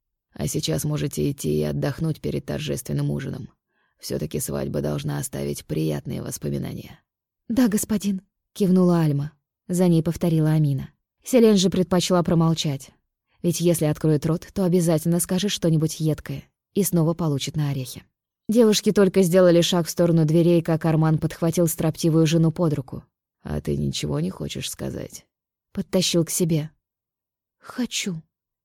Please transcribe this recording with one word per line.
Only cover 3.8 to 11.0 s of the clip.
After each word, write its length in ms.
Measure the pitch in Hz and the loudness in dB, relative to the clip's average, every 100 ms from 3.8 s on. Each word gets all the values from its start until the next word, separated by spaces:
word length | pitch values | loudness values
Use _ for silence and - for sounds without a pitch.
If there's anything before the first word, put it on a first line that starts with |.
| _ _ | _ _
Все-таки 400 | - - 156 - | -10 -8 -6 -8
свадьба 400 | - 143 139 143 | -6 -6 -4 -4
должна 400 | 147 147 147 143 | -4 -4 -6 -6
оставить 460 | 139 143 143 143 - | -8 -8 -8 -8 -8
приятные 560 | - 160 147 143 135 | -4 -4 -4 -8 -10
воспоминания». 800 | 117 - 147 143 - - - - _ _ _ _ - | -10 -10 -6 -6 -8 -12 -16 -20 _ _ _ _ -6
«Да, 160 | 233 247 | 0 2
господин», 540 | 208 - 208 202 190 - _ _ | 2 -2 -4 -2 -6 -8 _ _
кивнула 480 | - 196 185 180 175 | -2 2 4 4 4
Альма. 320 | 156 139 151 _ _ _ - | 2 0 -4 _ _ _ -6
За 220 | 175 185 | 0 4
ней 120 | 165 | 4
повторила 500 | 160 160 175 160 156 | 2 -2 0 2 2
Амина. 380 | 156 151 135 135 _ | 2 2 -2 -6 _